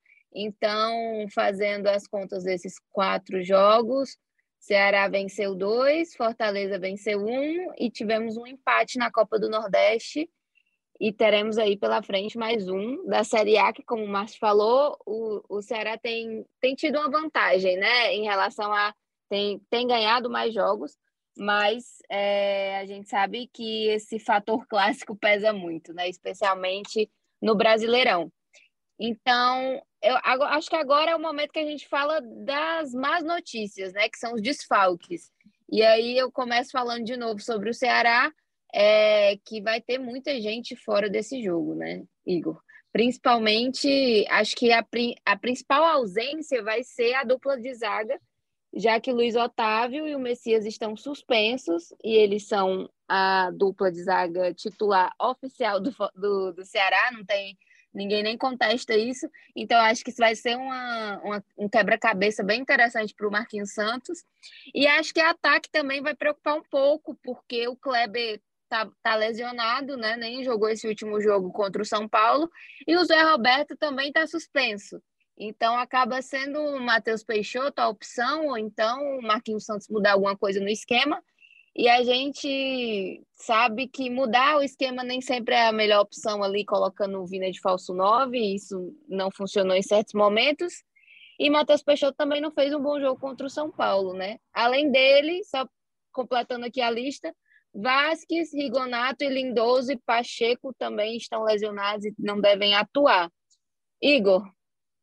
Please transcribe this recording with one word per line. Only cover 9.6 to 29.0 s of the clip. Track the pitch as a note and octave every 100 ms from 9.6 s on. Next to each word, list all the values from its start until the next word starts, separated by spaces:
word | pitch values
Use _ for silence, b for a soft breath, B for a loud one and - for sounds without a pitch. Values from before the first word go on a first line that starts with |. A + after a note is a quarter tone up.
| A3 F#3+ G3+ A3+ - D4 E4 _ _ _ _ _ _ -
E | G#3+
teremos | G#3 A3 G#3 G#3+ G#3+
aí | G#3+ G3+
pela | A3+ A3
frente | G#3+ G3 G#3 A#3
mais | A3+ A3+ F#3
um | F#3+ G#3+ D4 F4+
da | G#3
Série | A#3+ A3+ G#3 G#3
A, | G3+
que, | -
como | - A#3
o | G#3
Márcio | G3+ A3 -
falou, | A3 G#3 G#3 B3+ C#4+ - -
o, | A3 A3+ G3+ - G#3
o |
Ceará | G3+ A3+ G#3+ A3
tem, | A#3+ A3+ A3+ A3 - -
tem | B3+
tido | C4+ D#4+ C#4+
uma | D4+
vantagem, | D4+ D#4 - G3 F#3 F#3+ F3+
né, | G3+ A#3+ A3 G3
em |
relação | G#3+ G3 G3 - G#3
a, | G#3 G#3 - _ _ -
tem, | G3+ G3+ G3+ -
tem | A#3 B3
ganhado | A#3+ G#3+ A#3 A#3+
mais | A#3 A#3
jogos, | A3 F#3 G#3+ D4 _ _ _ _ -
mas, | G3+ G#3 G#3 A#3+ A#3+ - -
é, | G3 G3+ G3+ G3+ G3 G3 G3
a | G3
gente | G3+ G3+
sabe | A3+ G3 A3 B3
que | - A3+ A3 A3
esse | G#3+ - A3
fator | - G#3+ G#3 A3 -
clássico | G#3 G3 A#3+ - G#3
pesa | - G3+ G#3+
muito, | G#3 F3 E3 E3+
né, | E3+ F3+
especialmente | F3+ F#3+ F#3+ G3+ F#3+ F#3 G3 G3+ A3 G#3+ _ _ -
no | G#3
Brasileirão. | G#3+ A3 A3 A3+ A#3+ B3+ F3+ D#3+ _ _ b b _ _
Então, | -